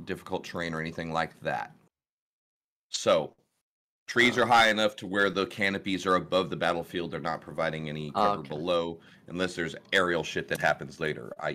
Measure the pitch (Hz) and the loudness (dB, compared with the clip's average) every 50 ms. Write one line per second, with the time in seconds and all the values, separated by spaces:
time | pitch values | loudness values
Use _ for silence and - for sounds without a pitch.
0 | 85 - 92 85 - - 92 87 - - - 92 85 85 80 80 80 82 80 87 | -10 -10 -10 -10 -8 -6 -6 -6 -6 -6 -8 -6 -6 -4 -4 -4 -6 -6 -6 -8
1 | 85 82 80 80 80 78 - - - 78 69 62 53 - - _ _ _ _ _ | -6 -4 -2 -2 -2 -2 -4 -8 -6 -6 -4 -4 -6 -8 -14 _ _ _ _ _
2 | _ _ _ _ _ _ _ _ _ _ _ _ _ _ _ _ _ _ - - | _ _ _ _ _ _ _ _ _ _ _ _ _ _ _ _ _ _ -8 -2
3 | - 117 95 82 73 - - _ _ _ _ _ _ _ _ _ _ _ _ _ | 4 4 4 4 4 -2 -8 _ _ _ _ _ _ _ _ _ _ _ _ _
4 | _ - - 120 120 123 117 127 117 110 123 117 113 110 107 107 110 104 - - | _ -4 2 4 4 4 6 4 4 6 8 8 8 8 6 4 2 0 0 -2
5 | - 92 92 104 101 98 92 98 95 95 - - 104 98 98 98 - 101 95 90 | -8 -4 0 2 2 2 2 0 -2 -2 -2 -2 -2 0 0 -2 -2 -2 -4 -2
6 | 90 98 92 90 82 - - 92 95 151 92 80 92 82 87 85 82 - - 90 | 2 2 2 2 2 2 0 0 0 0 -2 -2 0 0 0 0 -2 -6 -6 -6
7 | 85 82 80 80 71 85 78 - - - 76 76 82 80 80 78 78 78 76 76 | -6 -6 -6 -6 -4 -4 -4 -6 -8 -10 -4 -2 -2 -2 -2 -4 -6 -6 -6 -6
8 | 76 73 71 95 104 101 101 90 73 67 76 76 82 92 87 85 85 85 82 82 | -8 -4 0 0 2 2 2 -2 -4 -8 -8 -6 -2 0 0 0 0 -2 -6 -10
9 | - - - - _ - 82 90 92 87 - - 85 80 80 - - - - 98 | -14 -20 -20 -20 _ -10 -4 -2 -2 -2 -2 -4 -4 -4 -6 -10 -6 0 2 2
10 | 92 87 87 82 78 - - 87 73 - 80 78 - 78 73 - 73 69 71 - | 4 4 2 0 0 -2 -4 -4 -4 -4 -4 0 2 0 0 0 -4 -12 -8 -6
11 | 80 78 73 - 60 - - - - 78 73 | -4 -4 -4 -4 -8 -14 -12 -8 -6 -6 -6